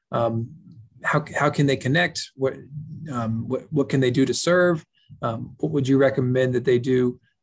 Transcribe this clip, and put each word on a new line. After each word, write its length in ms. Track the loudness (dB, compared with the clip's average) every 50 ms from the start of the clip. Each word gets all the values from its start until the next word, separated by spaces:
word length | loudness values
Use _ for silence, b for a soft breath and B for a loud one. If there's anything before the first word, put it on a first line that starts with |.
| b -6
Um, 380 | -2 -2 0 0 -2 -4 -6 -6 -12 -20 -20 -20 -20 -20 -20 _ _ -8 -4
how, 200 | -2 -2 -2 -2 -2 -2 0
how 120 | 0 0
can 160 | 2 2 2
they 100 | 2 2
connect? 540 | 0 0 0 2 2 0 0 -2 -8 -12 -10 _
What, 200 | -4 -4 -4 -4 -6 -16 -16 -14 -14 -14 -14 -14 -14 -12 -8
um, 360 | -6 -4 -4 -2 -4 -4 -4 -4
what, 220 | -6 -6 -6 -4
what 180 | -2 -2 0 2
can 100 | 2 2
they 100 | 2 2
do 140 | 4 2 2
to 80 | 2
serve? 540 | 2 0 2 2 4 4 4 4 2 0 -4 _ b b b b -12 -6
Um, 340 | -6 -4 -4 -6 -8 -12 -8 -6
what 140 | -6 -2
would 140 | -2 0 2
you 120 | 2 4 4
recommend 560 | 4 4 2 2 0 0 2 2 2 2 0
that 100 | 0 2
they 140 | 2 2 2
do, 420 | 2 2 2 2 2 0 -2 -6 _ _ _ _